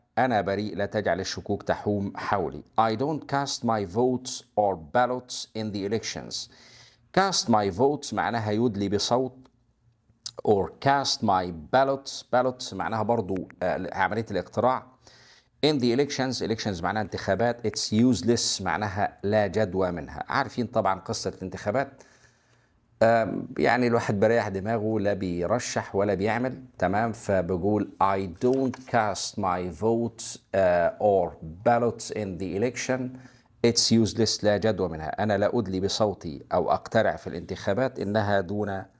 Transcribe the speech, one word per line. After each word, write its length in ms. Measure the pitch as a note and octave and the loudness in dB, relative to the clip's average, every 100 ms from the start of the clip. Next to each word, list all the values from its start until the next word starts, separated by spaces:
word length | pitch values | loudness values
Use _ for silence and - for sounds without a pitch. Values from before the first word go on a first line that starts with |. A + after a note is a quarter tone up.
| _ - | _ 2
أنا 220 | B2+ A2 | 4 4
بريء، 360 | F#2+ G2 G#2 F#2 | 2 0 0 -2
لا 100 | G2+ | -2
تجعل 340 | A2 G2 F2 | 0 0 0
الشكوك 420 | F#2+ - - G2+ | -2 -6 -4 -2
تحوم 500 | - E2+ G#2 G#2 G2 - | 0 0 0 0 -2 -6
حولي. 460 | - G2+ D#2 D2 - - | -2 -2 -2 -6 -4 2
I 160 | A2+ A2 | 2 2
don't 280 | C#3+ D3 - | -2 -4 -4
cast 320 | C#3 C3+ - | -4 -2 -2
my 200 | A#2+ A2 F#2+ | -2 0 0
votes 480 | G#2 B2+ B2+ - - - - | 0 2 0 -4 -12 -4 0
or 160 | G2+ F2 D2+ | 0 0 -2
ballots 520 | A#2+ B2 B2+ - - - A2 | 2 2 0 -6 -10 -8 -8
in 140 | G#2+ | -6
the 160 | G2 G2 | -4 -2
elections. 640 | A2 - D2 A#1+ - - - - - - _ _ F3+ | -2 -4 -8 -8 -10 -10 -16 -20 -20 -20 _ _ 0
Cast 300 | G3 - - | 2 0 2
my 220 | G#2+ G2+ F2+ | 2 2 2
votes 340 | C3+ D3 - | 2 0 -4
معناها 380 | G#2 F2 A2+ G#2+ | -2 -2 -2 -2
يدلي 380 | G#2 B2 G2+ G2+ | 0 0 0 -2
بصوت، 600 | G2+ - B2 B2+ - - _ _ _ _ _ _ _ - - - | 0 0 0 0 -8 -20 _ _ _ _ _ _ _ -16 -2 2
or 180 | G2 F2 - | 2 0 -2
cast 380 | C#3 C#3 B2+ - | 2 2 0 0
my 300 | G#2+ F#2 F2+ D#2+ D2+ C3 | 2 2 0 -6 0 2
ballots. 460 | C3+ C#3 - - - | 4 0 -6 -12 -2
Ballots 400 | B2+ B2+ B2+ - | 0 0 -2 -8
معناها 280 | F#2+ E2+ A2 | -6 -4 -2
برضو، 460 | G#2 A#2 F2+ F#2+ - - | 0 0 0 -4 -6 -4
آه، 320 | F2+ D2 F#2 | -2 -2 -4
عملية 320 | F#2 F#2 G#2 A2+ | -2 0 0 -4
الاقتراع. 560 | F#2+ - A2 A#2+ B2+ - _ - - - - _ _ D3 | -4 -4 0 0 0 -6 _ -20 -20 -20 -20 _ _ 0
In 120 | D3 | 2
the 180 | A#2+ B2 | 2 2
elections، 500 | C#3 - C3 A#2+ F#2 | 0 -2 -4 -2 -4
elections 360 | A2 A2 F2 | -2 -4 -4
معناها 200 | F2+ G#2+ | -2 -2
انتخابات. 640 | G#2 G#2 - F#2+ A#2+ A#2 G#2+ | -4 -4 0 2 0 0 -4
It's 240 | - - | -4 0
useless 720 | G#2+ B2+ G2 G#2 A#2+ - - | 4 4 4 2 2 0 -2
معناها 560 | F#2 D#2+ G#2 G2 F#2 - | -2 -2 -2 -2 -2 -2
لا 240 | G2+ G#2+ G2+ | 0 2 2
جدوى 440 | F#2 G#2 F#2 F#2 | 0 0 0 0
منها. 340 | E2+ E2 D2+ - | -2 -8 -10 -2
عارفين 380 | A#2+ C3 - A2+ | -2 -2 -4 -2
طبعًا 340 | A2+ F#2+ F#2 | 0 0 0
قصة 300 | - A2 F#2+ | -4 -6 -6
الانتخابات. 720 | - F#2 F#2+ G#2 A#2+ C#3 - - _ _ _ _ _ _ _ _ - | -6 -10 -6 -2 -2 -2 -8 -20 _ _ _ _ _ _ _ _ 2
آم، 460 | A2+ A#2 A2 F#2 - - | 4 4 2 -4 -6 0
يعني 280 | C3+ B2 A#2+ | 2 4 4
الواحد 340 | A#2 - G2+ | 2 2 2
بريح 280 | A2 A#2 G#2 | 4 4 0
دماغه، 500 | F#2+ G2+ A2+ G#2+ A2 | -4 -2 -2 0 0
لا 160 | G2+ | 0
بيرشح 840 | F#2+ F#2+ E2+ E2+ A#2+ - A2+ - G2+ | 0 -2 -2 0 0 -2 -4 -2 0
ولا 180 | G#2 | 2
بيعمل، 500 | F#2 G#2 A2+ B2+ C3+ B2+ - | 2 0 0 -4 -6 -14 -2
تمام؟ 340 | F2+ G2+ A#2 | 0 2 0
فبقول: 800 | A2 - F#2+ F2 F#2 G2 G#2+ G2 - | -2 0 0 0 0 0 0 -2 0
"I 420 | F#2+ G2 F#2+ E2 | 2 2 -4 0
don't 300 | B2 C3+ C3 - - | 2 2 0 -4 -2
cast 440 | A#2 G#2+ F#2 - - | 0 0 -2 -6 -2
my 420 | F#2+ F2+ F2+ D#2 | -2 -2 -4 -2
vote، 580 | A2 A#2 A#2 - - - _ | 0 0 -2 -6 -12 -14 _
آه، 440 | G2 F#2 F2 E2 - | 4 4 6 2 2
or 320 | G#2 G2 E2+ - D#2+ E2+ A#2+ | 4 4 2 -4 -14 -2 2
ballots 420 | A#2+ A#2+ - - | 4 2 -2 -6
in 280 | - G2 E2+ | -6 -6 -6
the 180 | F#2 F#2 | -4 -2
election. 420 | B2 - - B2+ B2+ - - - _ _ A#2+ | -2 -2 -4 -4 -4 -10 -18 -20 _ _ 2
It's 240 | A2+ - | 4 4
useless، 540 | A2+ G#2+ A2 A2 - | 4 4 2 0 2
لا 120 | G#2 G2+ | 2 2
جدوى 320 | A2 F#2+ F2+ | 2 0 -2
منها. 340 | D#2 D#2 - | -2 -6 -2
أنا 160 | G#2+ G2+ | 0 2
لا 200 | G#2 A#2+ | 2 2
أدلي 220 | F#2+ F#2 | 0 -2
بصوتي 640 | G2 - G#2+ F#2 E2+ C2+ - | 0 2 0 0 -8 -12 -2
أو 200 | - D#2 | 0 2
أقترع 440 | F#3 - A2+ G#2 D#2+ | 0 2 2 2 -2
في 100 | F2+ | -6
الانتخابات، 760 | E2+ E2 F#2 - G2+ C3 G#2+ | -8 -8 -4 -2 0 -2 -2
إنها 400 | G2 G#2+ G#2 G2+ | -2 0 2 2
دون 440 | F2+ G#2 G2+ F#2+ - | 0 -4 -4 -6 -10